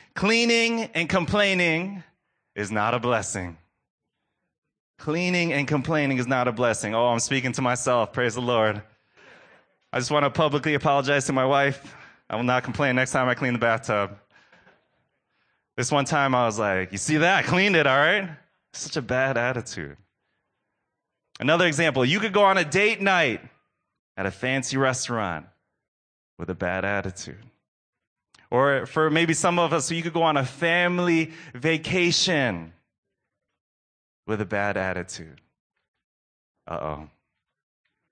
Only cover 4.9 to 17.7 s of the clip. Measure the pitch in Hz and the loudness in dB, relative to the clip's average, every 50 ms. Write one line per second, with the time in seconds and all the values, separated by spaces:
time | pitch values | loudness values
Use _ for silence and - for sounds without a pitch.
4.9 | _ _ - 151 151 170 180 180 180 175 170 170 131 143 143 127 151 143 123 156 | _ _ -6 -4 -4 -2 0 0 0 0 0 0 0 -2 0 0 0 -2 0 0
5.9 | 165 151 147 135 135 127 127 117 135 131 123 123 113 110 123 120 110 - - 107 | 0 0 0 0 0 -2 -2 0 0 0 0 0 0 0 0 0 0 0 -2 -2
6.9 | 107 113 120 120 117 117 - - 139 135 123 131 120 - 131 123 123 123 - 135 | 0 2 2 2 2 0 0 0 -2 -2 -2 -2 -2 -2 0 0 0 0 0 2
7.9 | 123 120 110 101 - - 123 120 107 120 127 120 123 113 110 107 104 104 104 - | 2 2 2 0 0 -2 -2 -2 -2 -2 -2 0 2 4 4 2 2 -2 -6 -14
8.9 | _ _ _ _ _ - - - - - - - - - _ _ _ _ _ _ | _ _ _ _ _ -20 -20 -20 -20 -20 -20 -20 -20 -20 _ _ _ _ _ _
9.9 | - 127 127 123 147 147 143 139 127 - 160 151 139 147 123 156 151 139 - 156 | -6 -4 -2 0 0 2 2 2 2 2 2 2 2 0 0 0 -2 0 2 2
10.9 | 139 143 135 131 143 143 131 - 143 131 131 131 143 139 139 139 139 - - - | 2 2 2 2 0 0 0 0 0 0 2 2 4 4 2 2 0 -4 -10 -18
11.9 | - - - - - _ _ _ - 110 120 123 127 127 - - 113 - 147 135 | -20 -20 -20 -20 -20 _ _ _ -6 -2 0 0 0 0 0 -2 -4 -2 0 0
12.9 | 127 127 131 127 - 143 131 127 123 120 139 127 120 117 117 117 113 113 127 - | 2 0 0 0 0 0 0 0 0 0 -2 -2 0 0 2 2 2 0 0 -2
13.9 | 113 104 101 98 101 - _ _ _ _ _ _ _ _ _ - _ _ _ _ | 0 0 0 -2 -6 -12 _ _ _ _ _ _ _ _ _ -20 _ _ _ _
14.9 | _ _ _ _ _ _ _ _ _ _ _ _ _ _ _ _ _ - 123 - | _ _ _ _ _ _ _ _ _ _ _ _ _ _ _ _ _ -6 -4 0
15.9 | 151 143 139 123 160 147 139 139 131 123 123 117 107 107 110 104 95 92 95 90 | 0 0 2 2 2 2 2 2 2 2 2 2 0 0 0 0 0 0 -2 -4
16.9 | 98 98 - - 151 156 156 170 196 180 127 123 165 180 190 208 | -6 -6 -4 -2 0 2 2 4 2 2 0 0 0 2 2 2